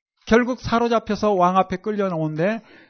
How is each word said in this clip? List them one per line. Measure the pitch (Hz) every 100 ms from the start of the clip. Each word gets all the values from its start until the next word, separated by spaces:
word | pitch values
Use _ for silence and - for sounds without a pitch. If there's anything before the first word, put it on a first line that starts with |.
| _ _ -
결국 | 226 240 254
사로잡혀서 | - 233 233 226 220 202 214
왕 | 190 175 190
앞에 | 185 185
끌려나오는데 | 220 208 196 165 156 156 185 220 - -